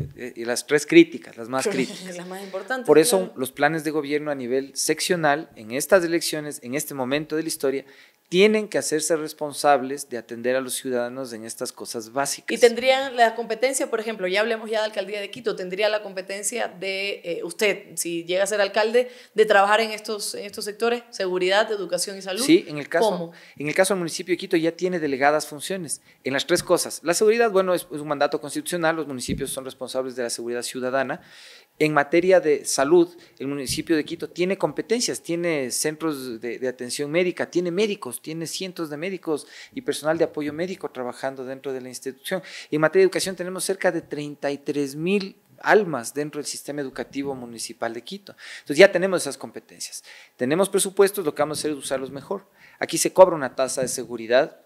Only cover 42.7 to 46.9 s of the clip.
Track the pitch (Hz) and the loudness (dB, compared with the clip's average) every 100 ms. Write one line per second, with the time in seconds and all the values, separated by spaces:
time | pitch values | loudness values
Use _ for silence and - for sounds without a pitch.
42.7 | 151 156 190 185 170 185 180 180 185 185 | 2 4 6 4 4 -4 -6 -8 -6 -4
43.7 | 190 185 160 160 151 147 143 143 143 - | 0 0 -2 -6 -8 -8 -6 -4 -4 -4
44.7 | 143 139 147 170 202 196 - _ - 143 | -2 -2 -2 0 0 -2 -14 _ -6 4
45.7 | 196 180 135 113 143 151 151 127 - - | 6 6 -4 -6 -6 -6 -6 -8 -10 -8
46.7 | 143 135 | -8 -8